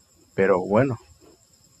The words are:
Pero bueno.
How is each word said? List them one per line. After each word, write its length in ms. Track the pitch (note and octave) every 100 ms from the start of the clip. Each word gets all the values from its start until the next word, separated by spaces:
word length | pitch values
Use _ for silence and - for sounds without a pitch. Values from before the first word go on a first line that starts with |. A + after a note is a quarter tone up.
| _ _ _
Pero 260 | - F#2+ F#2 F#2
bueno. 320 | G#2+ C#3 A2+ - _ - _ _ _ _ _